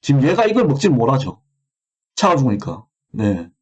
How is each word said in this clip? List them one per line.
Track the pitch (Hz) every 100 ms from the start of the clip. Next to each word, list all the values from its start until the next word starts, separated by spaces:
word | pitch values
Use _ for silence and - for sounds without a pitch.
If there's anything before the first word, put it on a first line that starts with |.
지금 | - 143
얘가 | 139 196 214
이걸 | 220 202
먹지를 | 139 202 131
못하죠. | 117 135 185 - _ _ _ _ _ _ _ -
차가 | 196 165
죽으니까. | 127 104 - 82 - _ _
네. | 101 104 95 85 _